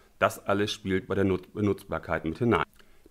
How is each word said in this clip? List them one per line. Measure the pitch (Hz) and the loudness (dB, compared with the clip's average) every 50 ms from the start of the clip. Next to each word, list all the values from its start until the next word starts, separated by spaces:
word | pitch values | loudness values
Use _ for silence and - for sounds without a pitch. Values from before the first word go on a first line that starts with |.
| - _ _ - | -20 _ _ 0
Das | 95 104 - - - | 0 0 0 0 -2
alles | - 101 101 104 101 | 0 0 0 0 -2
spielt | - - - 95 95 95 - | -4 -4 -2 0 0 0 0
bei | - 95 | -2 0
der | 98 98 | 2 2
Nut-, | 98 92 87 - - - | 2 2 0 -4 -6 -4
Benutzbarkeit | 104 104 101 95 - - - 82 80 - - 82 80 - | -2 0 0 0 -2 -4 -6 -6 -6 -4 -2 -2 -2 -2
mit | 82 - - | -4 -4 0
hinein. | 117 120 104 80 - - _ - - - - - - - | 2 2 2 2 0 -2 _ -16 -20 -20 -20 -20 -10 -4